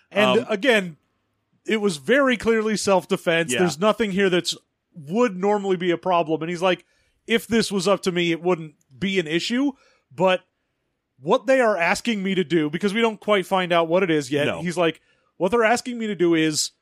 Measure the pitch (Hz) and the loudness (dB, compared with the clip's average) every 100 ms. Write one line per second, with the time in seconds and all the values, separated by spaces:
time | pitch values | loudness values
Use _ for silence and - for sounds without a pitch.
0 | _ 196 214 226 247 208 254 220 180 156 | _ 0 2 2 0 -2 2 0 0 -12
1 | _ _ _ _ _ _ - 214 208 147 | _ _ _ _ _ _ -4 -2 -2 -2
2 | 135 269 269 240 220 226 214 208 208 185 | 0 2 2 0 0 0 0 -2 2 0
3 | - 190 180 165 160 123 180 143 214 208 | 0 -4 0 0 0 0 0 0 0 0
4 | 214 185 196 175 160 - _ _ _ 175 | -2 0 0 0 -2 -8 _ _ _ -20
5 | 139 214 247 180 202 208 196 185 180 165 | -6 0 0 0 -2 0 0 -2 0 -2
6 | 185 175 160 156 160 170 185 180 _ _ | 0 0 0 -2 -4 -2 -2 -2 _ _
7 | _ _ - 226 - 226 - 196 175 190 | _ _ -2 -2 0 0 0 0 0 0
8 | 196 175 170 165 170 175 156 - _ 123 | 0 0 0 0 0 -2 -4 -18 _ -8
9 | 196 190 151 170 - 247 285 - _ _ | -4 -2 -2 -2 -2 0 -2 -4 _ _
10 | _ 127 185 185 _ _ _ _ _ _ | _ -2 0 0 _ _ _ _ _ _
11 | _ _ 139 233 214 262 226 185 170 196 | _ _ -2 0 2 2 2 2 0 0
12 | 240 208 190 185 143 165 151 170 202 214 | -2 -2 -2 -2 0 0 0 -2 -2 0
13 | 226 214 - 208 175 190 175 170 165 180 | 0 -2 0 0 0 -2 2 0 2 2
14 | 185 151 127 143 143 87 175 165 170 - | 2 0 0 -2 -2 -2 -4 0 -2 -2
15 | _ _ _ - 180 233 220 240 254 240 | _ _ _ -4 -2 2 2 0 -4 -6
16 | 214 175 175 165 156 151 - _ | -6 0 2 2 2 -2 -6 _